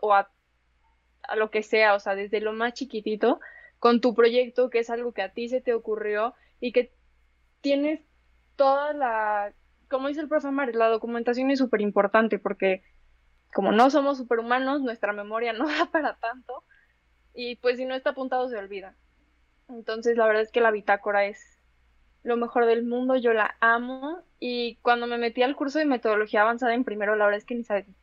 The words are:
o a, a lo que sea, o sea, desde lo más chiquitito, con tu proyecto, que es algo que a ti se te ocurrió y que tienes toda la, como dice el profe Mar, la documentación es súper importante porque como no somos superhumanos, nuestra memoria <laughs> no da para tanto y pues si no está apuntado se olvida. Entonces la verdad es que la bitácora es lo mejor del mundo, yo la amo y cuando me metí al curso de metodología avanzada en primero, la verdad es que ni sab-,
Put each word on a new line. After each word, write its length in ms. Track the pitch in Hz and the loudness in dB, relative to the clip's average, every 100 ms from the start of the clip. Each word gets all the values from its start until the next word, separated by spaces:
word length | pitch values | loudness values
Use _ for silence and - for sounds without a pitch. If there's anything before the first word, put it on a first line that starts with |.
o 120 | 208 | 2
a, 160 | 196 196 _ _ _ _ _ _ _ _ _ | 2 2 _ _ _ _ _ _ _ _ _
a 140 | - 220 | -6 -4
lo 140 | 214 | -2
que 120 | 214 | -4
sea, 320 | - 220 214 | -2 2 4
o 60 | 202 | 2
sea, 140 | 202 | 0
desde 260 | 196 208 208 | -6 -4 -4
lo 120 | 214 | -4
más 220 | 220 240 | -4 -4
chiquitito, 680 | 240 262 220 214 208 233 330 - - - _ | -6 -10 -6 -4 0 0 0 -6 -20 -20 _
con 220 | 233 240 | 2 4
tu 140 | 247 | 2
proyecto, 560 | 226 233 247 240 247 254 | 4 4 2 0 0 0
que 100 | 226 | 0
es 100 | 233 | -2
algo 220 | 233 240 | -4 -6
que 100 | 220 | -6
a 100 | 196 | -8
ti 160 | - 233 | -8 -6
se 120 | 254 | -4
te 120 | 247 | -2
ocurrió 600 | 226 226 214 208 208 233 - _ _ | -4 -4 -6 -4 -2 -4 -6 _ _
y 120 | 240 | -2
que 200 | 247 240 _ _ _ _ _ _ _ | 0 -2 _ _ _ _ _ _ _
tienes 380 | 277 277 294 311 _ _ _ _ _ - | -2 0 0 -4 _ _ _ _ _ 0
toda 360 | 269 277 294 | 2 2 -2
la, 640 | 294 247 220 214 208 202 - _ _ - | -2 -2 -2 -2 -2 -4 -12 _ _ -8
como 200 | 262 269 | -6 -4
dice 120 | 294 | -6
el 80 | 294 | -2
profe 220 | 302 285 | -2 0
Mar, 240 | 269 269 | -2 -2
la 140 | 226 226 | 2 2
documentación 600 | 226 233 233 240 240 269 | 0 -2 -4 -2 0 0
es 100 | 269 | 2
súper 200 | 247 208 | 2 0
importante 580 | 208 202 202 220 220 196 | 2 2 4 4 2 0
porque 440 | 196 196 190 190 _ _ _ _ _ _ _ | -4 -2 0 -2 _ _ _ _ _ _ _
como 180 | - 196 | -2 2
no 160 | 208 269 | 6 6
somos 300 | 285 277 269 | 4 0 -2
superhumanos, 640 | 233 233 233 254 262 294 | -2 -4 0 0 0 -2
nuestra 320 | 262 233 202 | -4 -4 -4
memoria 380 | 208 202 226 233 | -6 -6 -6 -4
<laughs> 20 | |
no 120 | 220 302 | -4 -4
da 180 | 302 330 | -2 -2
para 260 | 320 262 - | 0 -2 -4
tanto 460 | 233 254 247 269 - _ _ _ _ _ _ | -8 -10 -14 -16 -18 _ _ _ _ _ _
y 220 | - 240 240 | -10 -10 -2
pues 220 | 247 247 | -2 0
si 80 | 262 | -4
no 80 | |
está 160 | 262 294 | -4 -4
apuntado 380 | 269 262 254 254 | -4 -2 -2 -2
se 80 | 220 | -6
olvida. 360 | 196 202 190 - _ _ _ _ _ _ - | -10 -12 -14 -20 _ _ _ _ _ _ -18
Entonces 480 | 233 220 226 233 233 | -12 -8 -2 0 4
la 100 | 220 | 4
verdad 160 | 214 | 2
es 80 | 220 | 0
que 120 | 240 | 2
la 80 | 226 | 2
bitácora 560 | 214 202 202 208 202 202 | 2 0 0 0 0 -2
es 120 | - - _ _ _ _ _ _ _ | -4 -20 _ _ _ _ _ _ _
lo 140 | 240 233 | -4 -2
mejor 280 | 233 247 233 | 0 2 4
del 180 | 233 | 2
mundo, 320 | 233 247 254 262 | 0 -2 0 2
yo 180 | 240 | 2
la 220 | 226 208 - | 2 0 2
amo 580 | 226 233 247 262 277 349 - _ | 2 2 -2 -10 -10 -10 -16 _
y 360 | 247 240 233 226 | -6 -4 -4 -2
cuando 300 | 240 240 240 | 0 2 0
me 120 | 240 | -2
metí 240 | 233 247 | -2 0
al 140 | 247 285 | 0 0
curso 220 | 277 294 | -2 0
de 60 | |
metodología 560 | 302 240 226 214 214 214 | 0 0 0 0 0 2
avanzada 320 | 214 240 247 | 2 2 -2
en 100 | 240 | -2
primero, 320 | 240 208 202 214 | -2 -4 -2 2
la 100 | 208 | 2
verdad 120 | 208 | 0
es 60 | |
que 100 | - | -4
ni 100 | 240 | -8
sab-, 220 | 233 202 196 _ | -4 -4 -6 _